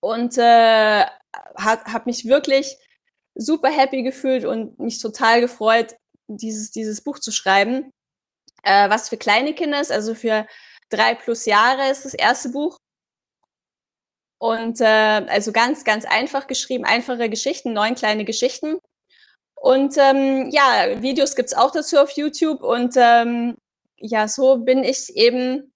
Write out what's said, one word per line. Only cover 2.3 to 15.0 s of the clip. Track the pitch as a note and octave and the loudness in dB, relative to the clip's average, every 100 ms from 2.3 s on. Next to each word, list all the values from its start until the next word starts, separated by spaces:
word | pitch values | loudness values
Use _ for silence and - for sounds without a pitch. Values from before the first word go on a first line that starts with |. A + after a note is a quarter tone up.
| C#4 D4 C4+ C#4 - _ _ _ _ _ - | 0 2 0 0 -14 _ _ _ _ _ -10
super | A3+ D#4+ C4+ | -4 0 0
happy | D4+ C4 C4+ | 2 0 0
gefühlt | B3 C4 C4+ C4 | -6 -4 -2 -2
und | - A3+ G#3+ _ | -2 -6 -8 _
mich | A#3 A3+ | -10 -8
total | A3 G#3+ A3+ A#3 | -10 -2 2 4
gefreut, | A#3+ - G#3+ A3+ A3+ - _ _ _ | 2 -2 0 2 0 -10 _ _ _
dieses, | G#3 A3 G#3+ G#3+ | -12 -10 -10 -10
dieses | - G#3+ G#3+ | -8 -8 -8
Buch | - C#4 | -10 -10
zu | - | -8
schreiben, | - - G3 G3+ C4 C4+ _ _ _ _ _ _ _ | -6 0 2 2 -2 -6 _ _ _ _ _ _ _
äh, | G3+ G3 G3+ | 2 4 4
was | G#3+ - | 2 -2
für | A3 | -8
kleine | - G#3+ C#4+ | 0 0 0
Kinder | D4+ E4 C#4+ | -4 -4 -2
ist, | C#4+ | -2
also | G#3+ G#3+ A3+ | -4 -4 -6
für | A#3 G#3+ G#3+ - - - _ | -2 -2 -4 -16 -20 -20 _
drei | G#3 A3+ A3+ | 0 0 0
plus | - A#3 - | -4 -4 2
Jahre | G#3 A#3 C4 C4+ | 4 4 2 0
ist | C4+ C4+ | -2 -6
das | |
erste | - A3 C#4 - | -2 0 0 -4
Buch. | C4+ D4+ - _ _ _ _ _ _ _ _ _ _ _ _ _ _ _ _ | -6 -6 -8 _ _ _ _ _ _ _ _ _ _ _ _ _ _ _ _
Und, | A3+ A3+ A3+ A#3 | -4 -2 -4 0
äh, | A3+ | 2
also | G#3+ | 4